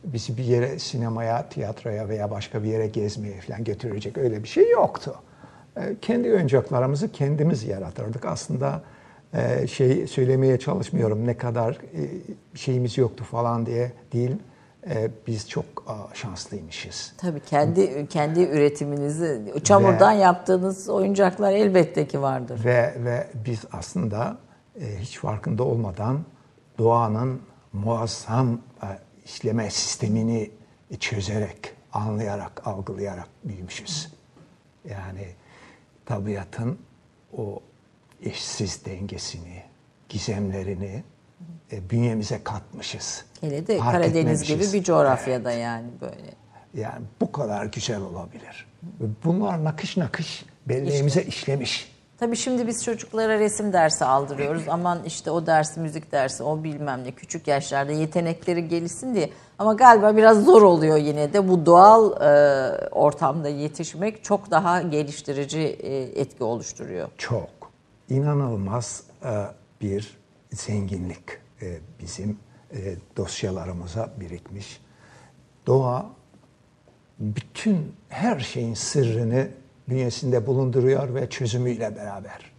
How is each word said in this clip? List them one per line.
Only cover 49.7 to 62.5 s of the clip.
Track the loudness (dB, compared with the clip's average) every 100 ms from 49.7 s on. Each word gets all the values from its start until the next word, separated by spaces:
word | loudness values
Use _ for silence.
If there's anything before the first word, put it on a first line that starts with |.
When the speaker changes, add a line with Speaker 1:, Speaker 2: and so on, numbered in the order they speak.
| -4 -4 -2
Speaker 1:
nakış | -2 -4 -8 -10 -18 _ -6
belleğimize | -4 0 0 2 0
Speaker 2:
İşte. | -2
Speaker 1:
işlemiş. | -8 -4 -4 -4 -6 -10 _ _ _
Speaker 2:
Tabii | -4 -2
şimdi | -2 -2 -2
biz | -4 -4
çocuklara | -6 -6 -2 2 2
resim | 2 0 0
dersi | 4 4 4 2
aldırıyoruz. | 2 2 -2 -2 -2 -2
Aman | -2 0 -2 -6
işte | -8 -2
o | -2 4
dersi, | 4 2 -2
müzik | -6 -6 -4
dersi, | -2 -2 -2
o | -4 -4
bilmem | -4 -6 -6 -6
ne. | -8
Küçük | -14 -12 -8 0
yaşlarda | 0 0 -2 -2
yetenekleri | -2 0 0 -2 -2 -2 -2 -2
gelişsin | -4 -4 -8 -4 -2
diye. | -2 -6 -20 _
Ama | 2
galiba | 8 10 10 8 8
biraz | 10 10 10
zor | 12
oluyor | 12 8 6 4
yine | 2 0 2
de. | 2 4
Bu | 4 10
doğal, | 12 12 12 8 4
e, | 6 8 8